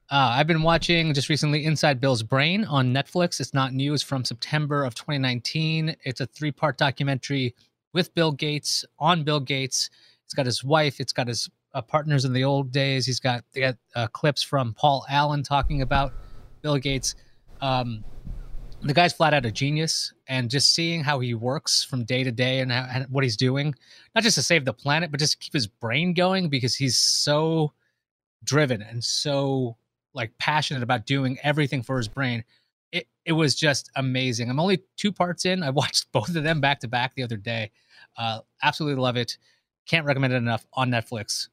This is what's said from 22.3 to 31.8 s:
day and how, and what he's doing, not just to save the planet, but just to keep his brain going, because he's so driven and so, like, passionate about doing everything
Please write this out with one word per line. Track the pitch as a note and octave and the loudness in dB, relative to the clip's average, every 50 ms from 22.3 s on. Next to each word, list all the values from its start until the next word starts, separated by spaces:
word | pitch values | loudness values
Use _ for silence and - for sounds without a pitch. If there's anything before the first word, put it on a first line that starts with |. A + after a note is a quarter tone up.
day | A#2+ A2 C3 B2+ C3 C3+ | 0 0 0 2 2 0
and | C3 B2+ | 0 0
how, | B2 B2 C3 B2+ B2+ | 0 -2 -2 -2 -4
and | C3 C3+ C#3 | -6 -4 -2
what | B2+ C#3 C3+ | 0 0 2
he's | B2+ G#2+ | 2 2
doing, | G#2 C3 B2+ B2+ C#3 C#3+ D3+ C#3+ - _ _ - - - _ _ | 2 2 2 2 2 0 -2 -4 -4 _ _ -20 -20 -20 _ _
not | A3 A3 | 2 2
just | A3+ - | 4 2
to | - C3 | 2 2
save | - E3+ E3 C3+ | 2 2 2 0
the | B2+ A#2 | 0 -4
planet, | - - C#3 D3 D#3+ F3 E3 | -4 -2 0 0 0 0 -2
but | D3 C#3 | -2 -2
just | D3+ C#3+ - | 0 0 -2
to | - | -2
keep | - - - | -6 -4 -4
his | D#3 A2+ | -4 -4
brain | G2 - _ - A2+ A2+ C#3+ E3+ F3+ F3 | -4 -6 _ -6 -2 -2 0 0 0 2
going, | E3+ F3+ F#3 F#3+ F#3+ F3+ D#3+ | 2 2 2 2 2 0 0
because | C#3 C3 A#2 B2 - | 0 0 0 0 0
he's | - C3+ C3 A#2 - | 0 0 0 2 2
so | - - - - - D3 D3 D3 D#3+ D#3+ E3 D#3+ D#3 D3 - _ _ _ _ _ _ _ _ _ _ _ _ _ - | 2 2 0 0 0 2 2 2 2 2 2 2 0 0 -2 _ _ _ _ _ _ _ _ _ _ _ _ _ -4
driven | - C3 D3 D3+ C3 B2+ G2 G#2 | 0 2 4 4 4 2 -2 -4
and | - A#2 A#2+ A#2 | -8 -8 -6 -4
so, | - - - - D3+ C#3+ C#3 C#3 C#3 C3+ C3+ B2+ A#2+ A#2 - _ _ _ _ _ _ - | -4 -4 -2 -2 -2 0 0 0 0 0 0 -2 -2 -4 -10 _ _ _ _ _ _ -8
like, | C#3 A#2 A2 - - | -6 -6 -6 -6 -4
passionate | - - D3+ D3+ C#3+ - D#3 C3 A#2+ | -2 2 2 2 0 0 -4 -4 0
about | A2+ B2+ A#2+ G#2+ - | 0 0 0 0 0
doing | C#3 C#3 C3+ B2+ C3 - | 0 0 2 0 -2 -2
everything | - D3 D3 D3+ D3+ C3+ - C3+ | -2 0 2 2 0 0 0 -4